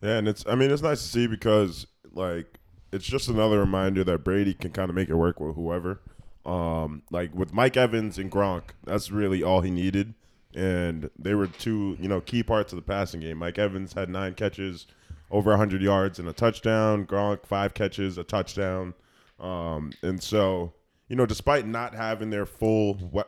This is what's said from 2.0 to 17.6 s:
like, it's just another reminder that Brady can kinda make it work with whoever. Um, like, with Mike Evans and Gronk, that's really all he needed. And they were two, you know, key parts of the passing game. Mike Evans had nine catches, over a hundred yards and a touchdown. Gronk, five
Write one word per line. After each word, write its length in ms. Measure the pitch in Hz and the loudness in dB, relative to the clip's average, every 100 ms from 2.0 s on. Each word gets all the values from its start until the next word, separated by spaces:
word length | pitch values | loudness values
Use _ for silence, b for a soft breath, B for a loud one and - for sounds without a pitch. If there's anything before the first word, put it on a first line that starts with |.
| - | -14
like, 460 | 80 90 85 85 - _ - - | -6 -4 -4 -10 -20 _ -20 -10
it's 140 | 98 - | -8 -2
just 220 | 135 - | -4 0
another 320 | 110 110 104 | 2 4 4
reminder 440 | 98 95 95 95 | 4 2 2 2
that 200 | 90 82 | 2 2
Brady 300 | 92 98 98 | 2 2 2
can 180 | 95 90 | -2 -6
kinda 220 | 98 92 | -4 -2
make 160 | 90 82 | 0 2
it 60 | 82 | 4
work 240 | 87 82 | 2 0
with 160 | 76 78 | -6 -4
whoever. 440 | 82 87 90 98 b b b b - | -4 -4 -4 -8 b b b b -6
Um, 580 | 90 85 80 78 76 - | -2 -2 -2 -4 -8 -8
like, 240 | 85 85 | -6 -4
with 200 | 87 87 | -4 -2
Mike 220 | 101 131 131 | 2 4 4
Evans 400 | 120 113 107 92 | 2 2 -2 -6
and 140 | 95 | -2
Gronk, 400 | 98 98 85 - - | 0 0 0 -8 -16
that's 260 | - 104 92 | -4 -4 -2
really 300 | 104 101 92 | -2 2 2
all 200 | 82 92 | 4 4
he 100 | 92 | 4
needed. 420 | 90 92 98 110 - _ _ _ | 0 0 0 -2 -8 _ _ _
And 560 | - 95 87 87 82 76 - | -2 0 2 0 -4 -8 -8
they 160 | 92 | 0
were 140 | 104 95 | 2 0
two, 500 | - 117 107 98 87 | -2 -2 0 -2 -2
you 80 | 95 | -2
know, 140 | 92 | -2
key 220 | - 120 | 0 -2
parts 280 | 113 107 - | 2 2 0
of 40 | 87 | -6
the 60 | |
passing 380 | 95 98 101 85 | -4 -4 -4 -6
game. 160 | 80 78 | -8 -6
Mike 200 | 87 92 | -6 0
Evans 360 | 104 95 95 | 0 -2 -6
had 160 | 98 92 | -6 -6
nine 240 | 92 95 95 | -4 -6 -2
catches, 500 | 101 - 95 85 - b b b b | -4 -4 -8 -8 -16 b b b b
over 200 | 104 104 | 2 4
a 40 | 101 | 6
hundred 240 | 104 95 | 4 4
yards 380 | 98 98 98 90 | 4 4 2 -2
and 80 | 85 | -10
a 40 | |
touchdown. 760 | 78 117 - 110 110 110 104 92 | 0 0 2 0 4 4 2 0
Gronk, 360 | 98 104 101 - | 0 0 -2 -2
five 280 | 98 | 0